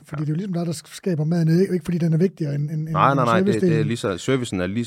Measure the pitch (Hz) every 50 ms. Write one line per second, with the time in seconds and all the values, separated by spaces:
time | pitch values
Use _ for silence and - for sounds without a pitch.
0 | - - - 143 151 147 156 165 202 208 180 170 175 165 160 - - - - -
1 | - 196 175 147 151 156 175 175 165 156 160 175 190 196 180 180 - - 175 170
2 | 165 165 160 160 180 196 - - 165 143 143 143 147 151 165 156 156 160 165 92
3 | 104 247 - 139 127 117 113 113 190 196 113 110 185 180 - 113 110 107 117 113
4 | - 110 95 85 - - 131 135 120 - - 95 90 92 98 117 117